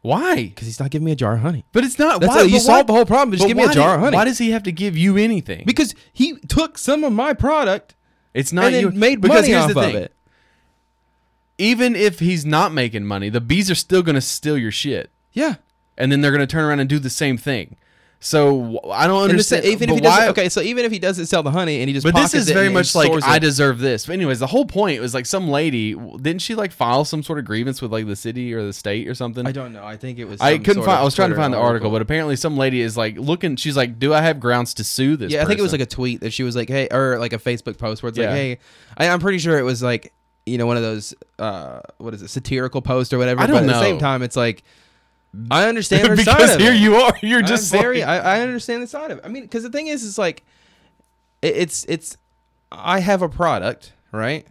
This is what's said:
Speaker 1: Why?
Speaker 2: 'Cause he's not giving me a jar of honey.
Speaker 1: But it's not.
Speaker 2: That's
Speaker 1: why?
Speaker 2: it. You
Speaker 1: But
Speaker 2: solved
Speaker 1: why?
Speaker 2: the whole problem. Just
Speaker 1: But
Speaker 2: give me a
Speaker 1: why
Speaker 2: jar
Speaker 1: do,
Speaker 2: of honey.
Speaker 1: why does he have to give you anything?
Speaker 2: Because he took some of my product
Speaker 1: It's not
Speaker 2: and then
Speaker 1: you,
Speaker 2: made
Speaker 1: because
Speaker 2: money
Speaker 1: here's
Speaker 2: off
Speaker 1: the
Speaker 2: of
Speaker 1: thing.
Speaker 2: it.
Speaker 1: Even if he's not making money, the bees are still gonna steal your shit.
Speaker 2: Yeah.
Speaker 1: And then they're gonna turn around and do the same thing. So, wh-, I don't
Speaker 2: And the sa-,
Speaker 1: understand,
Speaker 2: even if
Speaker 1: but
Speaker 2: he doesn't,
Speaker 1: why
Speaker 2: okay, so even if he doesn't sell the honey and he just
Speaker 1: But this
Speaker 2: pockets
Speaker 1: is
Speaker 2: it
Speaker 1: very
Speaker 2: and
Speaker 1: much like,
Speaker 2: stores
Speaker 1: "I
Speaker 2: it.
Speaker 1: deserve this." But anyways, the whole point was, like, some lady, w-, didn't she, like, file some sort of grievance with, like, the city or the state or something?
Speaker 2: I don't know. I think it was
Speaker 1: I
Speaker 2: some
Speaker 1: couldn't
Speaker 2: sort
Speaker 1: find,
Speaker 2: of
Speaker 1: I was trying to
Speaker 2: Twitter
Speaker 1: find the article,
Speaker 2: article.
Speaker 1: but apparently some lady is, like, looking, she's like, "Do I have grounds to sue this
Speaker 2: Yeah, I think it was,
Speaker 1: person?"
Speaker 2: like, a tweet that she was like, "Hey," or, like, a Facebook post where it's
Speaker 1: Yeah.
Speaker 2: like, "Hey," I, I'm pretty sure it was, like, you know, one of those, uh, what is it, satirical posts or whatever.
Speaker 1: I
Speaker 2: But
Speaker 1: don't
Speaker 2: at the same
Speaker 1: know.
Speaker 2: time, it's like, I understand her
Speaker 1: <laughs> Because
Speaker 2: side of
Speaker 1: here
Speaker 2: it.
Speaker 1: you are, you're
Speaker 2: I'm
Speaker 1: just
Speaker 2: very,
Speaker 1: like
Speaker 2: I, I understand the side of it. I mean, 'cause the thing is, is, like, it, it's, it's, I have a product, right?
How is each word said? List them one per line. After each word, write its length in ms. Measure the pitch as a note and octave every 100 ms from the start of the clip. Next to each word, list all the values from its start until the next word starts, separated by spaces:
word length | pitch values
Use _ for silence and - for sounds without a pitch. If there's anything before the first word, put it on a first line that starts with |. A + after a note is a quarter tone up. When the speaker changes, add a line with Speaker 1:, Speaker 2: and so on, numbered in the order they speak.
Speaker 1:
Why? 500 | A#2+ F3 F4+ E4 G#2
Speaker 2:
'Cause 120 | - A2+
he's 120 | A2
not 120 | C#3
giving 140 | D3+ D#3+
me 60 |
a 40 | D3
jar 180 | A2+
of 60 | A2+
honey. 240 | C#3+ D#3 -
Speaker 1:
But 100 | A3
it's 140 | B3+ -
not. 220 | D4+ G#3
Speaker 2:
That's 120 | F#3
Speaker 1:
why? 80 | -
Speaker 2:
it. 40 | -
You 60 |
Speaker 1:
But 100 | G3+
Speaker 2:
solved 260 | A#3 B3 A#3+
Speaker 1:
why? 40 |
Speaker 2:
the 0 |
whole 120 | A3 A3+
problem. 260 | B3 C4+
Just 100 | F#3+
Speaker 1:
But 60 | G3
Speaker 2:
give 80 | A#3
me 80 |
a 20 | B3+
Speaker 1:
why 80 |
Speaker 2:
jar 140 | C#4 D#3
Speaker 1:
do, 40 | E3+
Speaker 2:
of 40 |
honey. 120 | B3 F3+
Speaker 1:
why 80 |
does 140 | A#3 A#3+
he 120 | A#3
have 100 | A3
to 100 | G3+
give 240 | E3 G3+ D#3+
you 200 | F#3 G3
anything? 480 | A3 G#3 - E2+ -
Speaker 2:
Because 280 | - C4+ - _
he 220 | - D4 D4 -
took 300 | - D#4+ -
some 240 | - D4+
of 100 | D4+
my 200 | G#3+ C#4+
product 600 | C#4 B3 D#4 A3+ G#3 _ _ _ _ _
Speaker 1:
It's 200 | B2 C#3
not 140 | F3 A#3+
Speaker 2:
and 80 | B3+
then 60 |
Speaker 1:
you, 80 | G3
Speaker 2:
made 280 | F#3+ A#3 C#4
Speaker 1:
because 180 | G3+ D#4
Speaker 2:
money 60 | C#4+
Speaker 1:
here's 160 | F3
Speaker 2:
off 80 | D#3
Speaker 1:
the 40 | C#3
Speaker 2:
of 40 | -
Speaker 1:
thing. 100 | G#2+
Speaker 2:
it. 160 | F2+ _ _ _ _ _ _ _ _ _ _ _ _ _ _ -
Speaker 1:
Even 380 | G#3 A#3+ B3 A3
if 240 | G#3 E3+
he's 260 | E3+ F3 D3
not 260 | D3+ F#3+
making 320 | D#3 A#2+ G#2+
money, 240 | G2+ G2+ G2+
the 120 | A#2
bees 300 | A#2 E3+ F#3+
are 40 |
still 280 | F3 - F#3
gonna 180 | E3 C#3
steal 360 | - - D3+ D3
your 140 | A2
shit. 400 | - C#3+ G#2 - _ _
Speaker 2:
Yeah. 240 | A3 D4+ F#3+ _ _ _ -
Speaker 1:
And 160 | C3
then 80 | C#3
they're 100 | C#3+
gonna 140 | C#3+ C3+
turn 180 | D#3+
around 160 | D3+ C#3+
and 80 | C3+
do 120 | D3
the 100 | C3
same 260 | - D3 B2
thing. 380 | D3 B2 - - _ _ _ _
So, 600 | - D#3 C#3+ C#3 A#2 A2+
wh-, 60 | -
I 140 | G2 E3
don't 240 | G3 G3
Speaker 2:
And 80 | G3
the 40 |
sa-, 120 | G#3 -
Speaker 1:
understand, 80 | G3
Speaker 2:
even 160 | G#3+
if 40 | A#3
Speaker 1:
but 40 | -
Speaker 2:
he 40 |
doesn't, 220 | E3 F#3+
Speaker 1:
why 40 | A3
Speaker 2:
okay, 180 | - F3+
so 120 | -
even 240 | F3+ B3
if 60 | A#3
he 80 | G#3
doesn't 280 | F#3 F3+ E3
sell 180 | F3+
the 80 | D3
honey 260 | E3 E3+ D3
and 80 | C3
he 60 |
just 80 | C#3
Speaker 1:
But 100 | D3+ F3
this 60 | C#4+
Speaker 2:
pockets 20 |
Speaker 1:
is 140 | C#4+ G#3
Speaker 2:
it 40 |
Speaker 1:
very 120 | F#3+ G3
Speaker 2:
and 80 |
Speaker 1:
much 180 | F#3 F3 F3
like, 100 | D#3
Speaker 2:
stores 160 | D#3+
Speaker 1:
"I 120 | C3+ D#3
Speaker 2:
it. 40 |
Speaker 1:
deserve 380 | D#3 C#3 C#3+ A#2+
this." 280 | C3+ A2+ -
But 80 |
anyways, 260 | F#3 D#3+ B2
the 80 | C3
whole 160 | A#3 C4
point 340 | F#3+ G3+ C3
was, 140 | A#2+
like, 100 | B2+
some 240 | A#2+ F#3+ F3
lady, 460 | C#3 D#3+ B2 G#2+
w-, 240 | E2+ F#2 -
didn't 240 | C#3+ F3+
she, 140 | - A3
like, 160 | G3
file 320 | - A#2+ C3
some 180 | D3+ D#3
sort 160 | C#3+ D3+
of 60 |
grievance 360 | A2+ G#2+ B2 C3
with, 120 | A#2+
like, 160 | A2 G#2+
the 80 | G2
city 360 | A#2 B2 B2
or 100 | A2+
the 80 | G#2
state 340 | G2+ G#2 G#2 G2
or 80 |
something? 320 | B2+ B2 A#2 B2
Speaker 2:
I 60 |
don't 200 | C3+ B2
know. 120 | G#2+
I 120 | G#2 G#2+
think 220 | B2+ A#2+
it 60 |
was 160 | A2+ G#2
Speaker 1:
I 140 | C#3
Speaker 2:
some 100 | D#3+
Speaker 1:
couldn't 100 | - G3
Speaker 2:
sort 40 | F#3+
Speaker 1:
find, 100 | E3+
Speaker 2:
of 60 |
Speaker 1:
I 20 |
was 100 | C#3
trying 140 | D#3+ F#3
to 40 | D#3+
Speaker 2:
Twitter 60 |
Speaker 1:
find 100 | D3
the 40 | A#2
article, 120 | A#2+ A#2 G#2+
Speaker 2:
article. 40 |
Speaker 1:
but 100 | A2
apparently 320 | G#2+ D#3 D#3
some 220 | C3+ E3 C#3+
lady 240 | C3+ B2+
is, 160 | A2+ A2+
like, 200 | A2 G2+
looking, 360 | C#3 F3 F3
she's 220 | C3 D#3 C#3
like, 240 | B2 A2+
"Do 120 | C3+
I 80 | D#3
have 180 | E3 C#3+
grounds 340 | A#2+ B2 A#2+
to 100 | -
sue 320 | G#2 - C3+ D3+
this 160 | F#2+
Speaker 2:
Yeah, 100 | D3
I 20 |
think 160 | D#3 G#3
it 20 |
was, 80 | F#3+
Speaker 1:
person?" 100 | D3
Speaker 2:
like, 60 | B2
a 40 |
tweet 300 | - B2+ A#2+
that 100 | A2
she 100 | A2+
was 140 | B2+ A#2+
like, 120 | A2+
"Hey," 200 | C3+ C3
or, 280 | C3 C3 A#2+
like, 120 | A#2
a 60 | A2+
Facebook 400 | - A#2+ - -
post 240 | A#2 A2
where 60 | A#2+
it's 100 | A2+
Speaker 1:
Yeah. 80 | A2
Speaker 2:
like, 40 | C#3+
"Hey," 220 | C3+ B2 _ _ _ -
I, 120 | E3+
I'm 100 | F3
pretty 180 | F#3 F#3
sure 200 | D#3+ D3+
it 20 |
was, 160 | B2+ A#2+
like, 320 | B2 A#2 - _ _ _
you 140 | - A#2+
know, 80 | A#2
one 100 | A#2+
of 60 |
those, 320 | A2+ G#2+ G#2 - - -
uh, 420 | A2 F#2+ C2+ B1 - _
what 160 | A2+
is 80 | G#2+
it, 80 | -
satirical 520 | C3+ - C3 B2+ C3+
posts 300 | C3 B2+ B2
or 60 | B2+
whatever. 200 | B2 B2+
Speaker 1:
I 40 | -
Speaker 2:
But 60 |
Speaker 1:
don't 100 | A#3 C#3+
Speaker 2:
at 40 |
the 60 | B2
same 140 | G3+ F3
Speaker 1:
know. 40 |
Speaker 2:
time, 220 | C#3+ C3
it's 120 | B2
like, 300 | C3+ A#2 G2+ _ _ _ _ _ _ _ - A#2
I 180 | C#3+ G#3+
understand 400 | A#3 F3+ F#3+ A3+
her 80 | G#3
Speaker 1:
<laughs> 0 |
Because 80 | A3 G#3 A#3
Speaker 2:
side 60 |
of 40 | F3+
Speaker 1:
here 120 | A3+
Speaker 2:
it. 60 | A3+
Speaker 1:
you 160 | G#3+ A3
are, 160 | B3 -
you're 200 | G#3+ A#3+
Speaker 2:
I'm 60 | F#3+
Speaker 1:
just 240 | A#3 G3
Speaker 2:
very, 300 | F#3+ A#3+ B3
Speaker 1:
like 80 | C#3
Speaker 2:
I, 300 | F3 F#3 G#3
I 20 |
understand 420 | B3+ B3 - A#3+
the 40 | A#3+
side 240 | F#3+ D#4
of 80 | D#3+
it. 60 | -
I 20 |
mean, 180 | C4 A3
'cause 160 | A#3
the 60 | A#3
thing 200 | C#4+ D#4
is, 140 | D4
is, 140 | A3 G3
like, 260 | F3+ - _ _ _ _ _ _ _ _ _ _
it, 120 | D#3+
it's, 300 | - E3+ - -
it's, 300 | D#3+ - - _ _ _ _ _
I 280 | - E3+ F#3+
have 200 | F#3 F#3+
a 80 | F3
product, 640 | - E3+ A2+ F#2+ - - _ _
right? 360 | G#2+ A#2 D3+ _